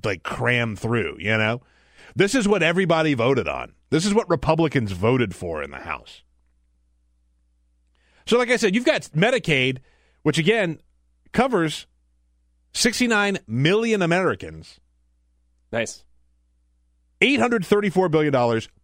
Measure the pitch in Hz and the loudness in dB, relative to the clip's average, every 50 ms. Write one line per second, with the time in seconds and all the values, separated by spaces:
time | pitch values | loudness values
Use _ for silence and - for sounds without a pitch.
0 | - 107 98 85 - - - - 120 120 123 120 120 113 104 95 - 110 120 117 | -6 -6 -6 -6 -8 -10 -8 -4 -2 0 0 0 0 -2 -4 -6 -4 -2 -2 -2
1 | 95 76 - - 90 104 110 110 107 107 117 127 - _ _ _ _ _ _ - | -2 -4 -6 -6 -4 -2 0 0 0 0 -2 -4 -8 _ _ _ _ _ _ -20
2 | - - - - 190 202 - 262 202 202 214 190 160 160 170 185 190 165 170 160 | -20 -6 -2 0 0 2 2 2 2 2 2 2 2 2 2 2 2 2 2 2
3 | 156 156 143 117 113 127 139 120 92 76 69 64 62 - _ _ _ - - 160 | 2 2 0 2 2 2 2 0 0 -2 -4 -6 -8 -12 _ _ _ -2 -2 0
4 | 175 208 202 226 226 185 170 139 - 147 160 160 165 151 - 139 113 98 98 87 | 0 0 0 0 0 0 -2 -2 0 0 0 2 2 0 0 -2 -2 -4 -4 -2
5 | 98 113 131 127 117 95 85 - 92 87 82 76 71 71 71 67 - 78 73 62 | 0 2 2 2 0 -2 -4 -8 -8 -8 -8 -8 -8 -10 -12 -12 -10 -10 -10 -10
6 | - - - - _ _ _ _ _ _ _ _ _ _ _ _ _ _ _ _ | -12 -16 -20 -20 _ _ _ _ _ _ _ _ _ _ _ _ _ _ _ _
7 | _ _ _ _ _ _ _ _ _ _ _ _ _ _ _ _ _ _ _ _ | _ _ _ _ _ _ _ _ _ _ _ _ _ _ _ _ _ _ _ _
8 | _ _ _ _ _ - 220 247 247 233 247 226 226 196 180 240 254 320 294 196 | _ _ _ _ _ 0 0 2 2 2 0 2 2 2 0 2 2 2 0 0
9 | - - - 156 190 240 262 233 - 170 151 131 127 131 131 131 - _ _ _ | -2 -4 0 2 2 2 2 2 0 0 0 2 2 0 -2 -4 -8 _ _ _
10 | _ _ _ _ - 151 143 160 156 180 226 226 196 170 - - _ _ _ _ | _ _ _ _ -2 -2 0 2 2 2 2 2 0 -2 -4 -8 _ _ _ _
11 | _ _ _ _ _ _ - - 247 269 247 185 165 151 151 - - _ _ _ | _ _ _ _ _ _ -2 0 0 2 2 0 0 0 -2 -6 -12 _ _ _
12 | _ _ _ _ _ _ _ _ _ _ _ _ _ _ - - - 247 214 - | _ _ _ _ _ _ _ _ _ _ _ _ _ _ -4 0 0 0 2 0
13 | 247 233 226 208 202 202 190 170 - - 110 123 139 160 196 220 226 226 214 202 | 0 0 2 2 0 0 -2 -4 -6 -6 -2 0 2 2 2 2 2 0 0 0
14 | 175 165 170 185 185 160 107 - 95 80 80 80 80 - - - _ _ _ _ | 0 0 0 0 0 0 -2 -4 -8 -14 -16 -16 -18 -20 -20 -20 _ _ _ _
15 | _ _ _ _ _ _ _ _ _ _ _ _ _ _ - 117 113 - - - | _ _ _ _ _ _ _ _ _ _ _ _ _ _ -6 -6 -6 -6 -8 -14
16 | _ _ _ _ _ _ _ _ _ _ _ _ _ _ _ _ _ _ _ _ | _ _ _ _ _ _ _ _ _ _ _ _ _ _ _ _ _ _ _ _
17 | _ _ _ - - 247 285 240 226 247 240 226 170 - 208 208 202 196 - 185 | _ _ _ 0 0 2 2 2 0 0 0 -2 0 2 2 2 2 2 0 2
18 | 185 175 151 156 151 147 135 127 123 117 117 113 - - _ _ | 2 2 2 2 2 2 2 2 2 2 0 0 -4 -6 _ _